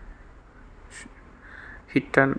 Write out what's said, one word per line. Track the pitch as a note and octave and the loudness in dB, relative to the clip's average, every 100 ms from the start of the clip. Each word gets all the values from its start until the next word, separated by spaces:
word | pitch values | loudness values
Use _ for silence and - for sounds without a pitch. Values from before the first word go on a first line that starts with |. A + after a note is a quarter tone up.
| - - - - - - - - - - - - - - - - - - - C3+ | -18 -18 -20 -20 -20 -20 -20 -20 -20 -18 -18 -20 -20 -20 -20 -18 -16 -18 -2 0
হিটটা | - - C3+ | 4 4 4